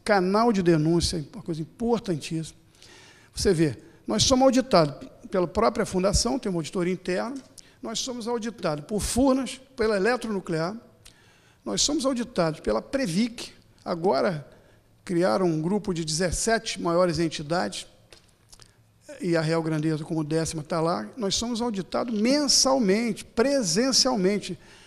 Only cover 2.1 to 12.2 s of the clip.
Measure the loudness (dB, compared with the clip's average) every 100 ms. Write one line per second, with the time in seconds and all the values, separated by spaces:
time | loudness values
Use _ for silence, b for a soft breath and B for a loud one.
2.1 | -6 -4 -8 -8 -14 _ B B B B
3.1 | B B -2 2 4 2 0 B B -4
4.1 | 0 4 6 6 4 4 4 4 -2 -16
5.1 | -18 -4 -2 0 2 0 0 -2 0 2
6.1 | 2 0 -2 -2 -4 -4 -2 -2 -2 -4
7.1 | -4 -4 -10 -16 -20 B B -8 -6 -6
8.1 | -8 -6 -4 -6 -4 -4 -4 -4 -4 -2
9.1 | 2 4 4 -2 -10 -14 -2 0 2 2
10.1 | 0 -2 -6 -2 -2 -2 -6 -16 _ b
11.1 | b b b b b -6 -2 0 0 0
12.1 | -2